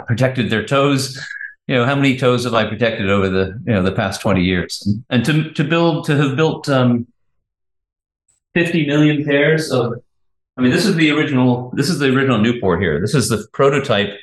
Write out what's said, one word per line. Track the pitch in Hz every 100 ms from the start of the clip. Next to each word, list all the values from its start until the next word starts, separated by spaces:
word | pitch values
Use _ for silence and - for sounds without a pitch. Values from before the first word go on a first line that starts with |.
| -
protected | 117 131 127 101
their | 110 104
toes. | 139 139 135 - - - - - - -
You | 131
know, | 120
how | 139
many | 139 127
toes | 127 123 123
have |
I | 113 104
protected | 107 117 110 98
over | 101 98
the, | 95 95 110 -
you |
know, | 101
the | 92
past | 95 98 -
twenty | 110 92
years? | 90 92 82 - 101
And, | 107 -
and | 123 120
to, | 156 151
to | - 147
build, | 165 170 151 143
to | 147
have | 143 127
built, | 160 156 -
um, | 135 123 120 117 _ _ _ _ _ _ _ _ _ _ _ _ _ _
fifty | 175 170 170 143
million | 151 151 147 143
pairs | 143 147 160 -
of, | 127 113 113 - _ _ _ _ -
I |
mean, | 127
this | 175 196
is | 160
the | 156
original, | 147 135 127 127 120 - -
this | 139
is | 151
the | 139 127
original | 135 113
Newport | 110 120 98 85
here. | 85 76
This | 101
is | 143 120
the | 107 -
prototype | - 160 143 139 104 101 -